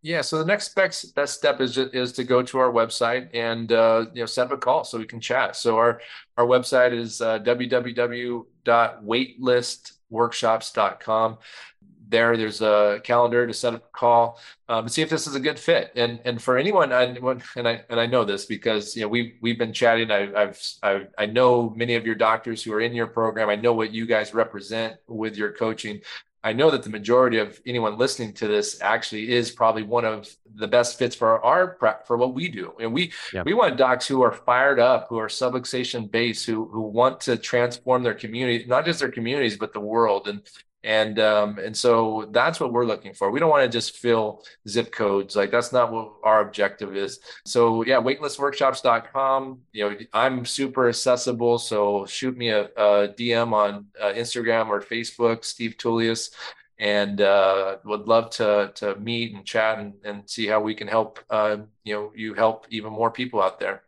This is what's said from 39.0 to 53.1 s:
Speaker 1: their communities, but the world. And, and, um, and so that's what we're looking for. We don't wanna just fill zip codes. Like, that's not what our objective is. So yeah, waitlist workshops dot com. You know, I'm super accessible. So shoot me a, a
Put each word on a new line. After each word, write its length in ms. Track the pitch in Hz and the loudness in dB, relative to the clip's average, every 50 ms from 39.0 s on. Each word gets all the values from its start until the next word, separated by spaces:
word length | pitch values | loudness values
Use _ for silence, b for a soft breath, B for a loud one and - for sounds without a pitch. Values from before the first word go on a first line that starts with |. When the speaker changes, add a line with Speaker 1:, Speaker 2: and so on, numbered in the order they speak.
Speaker 1:
their 100 | 143 123 | -4 -6
communities, 440 | - 127 113 113 131 147 135 113 104 | -4 -6 -6 -4 -2 0 0 -2 -2
but 160 | 101 110 104 | -4 -8 -8
the 100 | - 107 | -8 -10
world. 460 | 104 107 110 117 117 110 101 98 98 | -8 -2 2 2 4 4 4 0 0
And, 140 | 104 101 101 _ B B B B _ _ _ - | -6 -10 -10 _ B B B B _ _ _ -4
and, 360 | 110 110 110 107 110 107 107 | 0 2 2 2 0 2 2
um, 400 | 110 107 107 104 104 104 104 101 | 2 4 4 4 2 0 -2 -8
and 180 | 92 110 110 | -10 -8 -6
so 500 | - - 123 117 113 113 110 110 110 107 107 | 0 4 4 6 6 4 2 0 -4 -6 0
that's 280 | 104 120 123 160 160 - | 0 2 2 2 0 -2
what 140 | 160 127 120 | -4 -2 0
we're 140 | 120 123 | 0 0
looking 260 | 113 107 - - 98 95 | 0 -2 -4 -6 -16 -6
for. 160 | - 101 98 | -2 -2 0
We 100 | 110 143 | 2 2
don't 120 | 160 160 | 4 4
wanna 180 | 151 143 131 127 | 6 4 4 2
just 280 | 117 117 110 - - | 2 -2 -4 -4 -8
fill 460 | - - 120 117 113 107 107 - - B B B B _ | -4 0 2 2 2 2 -2 -4 -10 B B B B _
zip 240 | 107 98 117 110 - | -4 -2 -2 -2 -2
codes. 440 | - - 113 101 98 98 98 98 - | -4 -2 0 2 2 0 -2 -2 0
Like, 160 | 104 98 98 | -2 0 2
that's 200 | 107 120 120 - | 0 -2 -2 0
not 200 | - 127 120 113 | 0 0 0 0
what 220 | 113 113 110 110 - _ - | -2 -6 -8 -10 -14 _ 2
our 180 | 110 110 107 | 4 4 4
objective 540 | 104 101 - - 104 95 - - 107 95 95 | 4 0 -2 -2 -2 -2 -2 -6 -12 -8 -6
is. 240 | 98 98 98 - - B B B B B | -6 -6 -6 -8 -12 B B B B B
So 400 | - - 127 117 117 113 113 117 | -2 2 4 4 4 4 0 0
yeah, 120 | 120 131 | 2 2
waitlist 420 | 127 113 131 143 - 151 143 - - | 2 2 0 -2 -2 -4 -8 -6 -2
workshops 420 | 139 143 143 - 143 135 127 - | -4 -4 0 2 0 0 0 2
dot 320 | - 131 117 113 113 - - | 2 2 2 2 -2 -6 -4
com. 460 | 135 135 135 135 135 135 131 131 127 _ _ _ | -2 0 2 0 0 -2 -6 -12 -16 _ _ _
You 180 | 107 104 104 | -4 -2 -2
know, 60 | 104 101 117 _ | -2 -6 -14 _
I'm 320 | - 107 120 135 131 127 120 | 0 2 2 2 0 -2 -6
super 460 | - - - 135 131 131 131 127 120 | -6 -4 -4 -4 -4 0 2 2 2
accessible. 680 | 117 - - 131 123 123 - 131 120 113 120 120 120 117 | 2 2 2 2 2 2 2 -4 -2 0 2 2 2 2
So 480 | - - 113 104 104 101 101 101 98 | 0 -2 0 0 2 2 0 -2 -4
shoot 280 | 92 - - 131 131 127 | -6 -8 -6 -6 -6 -6
me 140 | 123 120 117 | -4 -2 0
a, 200 | 107 104 104 - - | 0 0 0 -2 -2
a 340 | 117 107 104 101 101 101 101 | 2 4 6 6 6 4 0